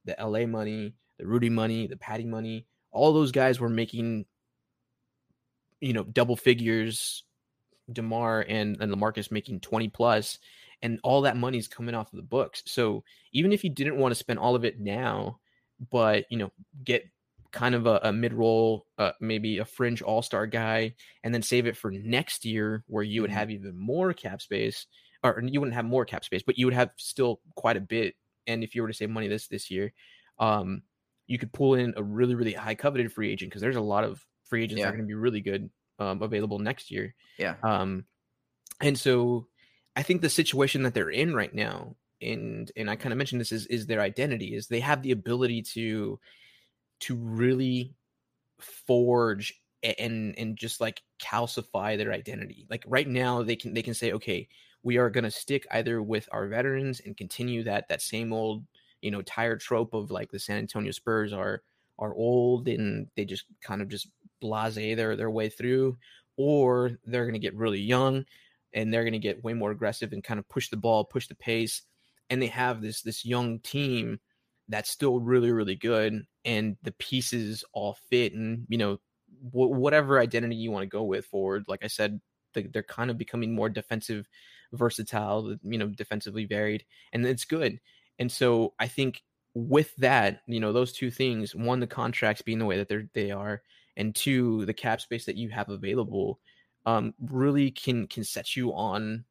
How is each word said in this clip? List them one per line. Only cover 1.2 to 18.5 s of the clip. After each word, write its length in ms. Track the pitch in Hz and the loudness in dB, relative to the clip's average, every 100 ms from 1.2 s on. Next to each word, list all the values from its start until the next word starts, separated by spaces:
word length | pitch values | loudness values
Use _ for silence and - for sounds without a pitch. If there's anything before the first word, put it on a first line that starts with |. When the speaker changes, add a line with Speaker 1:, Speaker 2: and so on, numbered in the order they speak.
| 90 | 0
Speaker 1:
Rudy 220 | 120 117 | 2 4
money, 360 | 113 110 113 110 | 2 2 0 -4
the 120 | - | -8
Patty 280 | - 110 117 | -8 -8 -6
money, 400 | 113 113 113 - _ _ | -6 -6 -8 -12 _ _
all 220 | 110 147 | 6 6
those 180 | 156 143 | 8 6
guys 280 | 131 131 127 | 6 4 4
were 100 | 117 | 2
making, 560 | 113 113 113 113 110 95 _ _ _ _ _ _ _ _ _ _ _ _ _ _ _ | 0 0 -2 -2 -2 -6 _ _ _ _ _ _ _ _ _ _ _ _ _ _ _
you 140 | 139 | -2
know, 100 | 113 | -2
double 320 | 98 120 120 117 | 0 2 4 4
figures, 880 | 131 120 113 113 113 110 - - - _ _ _ _ _ - | 6 6 4 2 2 -2 -6 -8 -12 _ _ _ _ _ -12
DeMar 540 | 117 113 113 117 110 - | -6 -2 0 2 2 2
and, 340 | 110 107 104 | 0 0 0
and 100 | 107 | -2
LaMarcus 400 | 98 107 107 101 | 0 0 -2 -4
making 280 | 107 - 95 | -4 -4 -10
twenty 300 | - 110 110 | -2 -2 -2
plus, 500 | - 120 110 - - - - - - | 2 4 4 2 -8 -16 -20 -20 -8
and 180 | 117 113 | -4 -2
all 180 | 127 139 | 4 6
that 160 | 139 120 | 6 2
money's 300 | 120 127 - | 0 -2 -4
coming 260 | - 117 | -8 -6
off 180 | 113 107 | -6 -6
of 60 | - | -12
the 60 | |
books. 400 | - 139 - - - | -2 0 0 -4 -6
So 380 | - 113 104 - _ _ | 0 0 0 -6 _ _
even 200 | 131 180 | 2 4
if 120 | 202 | 4
you 60 | 180 | 0
didn't 280 | 139 139 139 | -2 -2 2
wanna 180 | 131 117 | 2 2
spend 240 | - 113 | -2 0
all 160 | 120 123 | 2 4
of 100 | 117 | 2
it 140 | - | -2
now, 600 | 104 107 127 104 101 120 _ _ _ _ 127 | -4 -2 -2 -2 -4 -8 _ _ _ _ -2
but, 340 | 123 110 107 - | 4 6 4 2
you 60 | 117 | -4
know, 140 | 98 - - 143 | -4 -6 -20 -12
get 220 | 127 123 - _ _ _ - | -2 -2 -2 _ _ _ -16
kind 220 | - 120 | -2 2
of 140 | 123 113 | 4 6
a, 120 | 107 | 4
a 100 | 110 | 4
mid-roll, 720 | 104 117 113 113 | 2 0 4 4